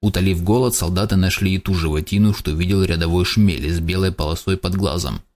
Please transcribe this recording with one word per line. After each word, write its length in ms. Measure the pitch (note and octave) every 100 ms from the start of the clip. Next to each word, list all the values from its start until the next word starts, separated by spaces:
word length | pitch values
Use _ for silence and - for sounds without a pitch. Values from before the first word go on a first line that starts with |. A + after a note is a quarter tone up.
Утолив 420 | G#2 F#2 F#2 F2
голод, 320 | F2 A2 B2+ A#2
солдаты 400 | F2 F2+ G#2+ G2
нашли 380 | F#2 F2 G2
и 60 | F#2+
ту 140 | G2
животину, 600 | F#2 D#2+ D2+ D#2 G2+ G#2+
что 180 | G2 -
видел 320 | D#2 F2+ G2
рядовой 400 | F#2 E2+ E2 F2
Шмель, 480 | F2+ - G2+ D#2+ D#2
с 80 | E2+
белой 320 | E2 F2+ F#2+
полосой 460 | E2+ D2+ E2 - F#2+
под 180 | F2+ F#2+
глазом. 460 | G2 D#2 D#2 G1+ -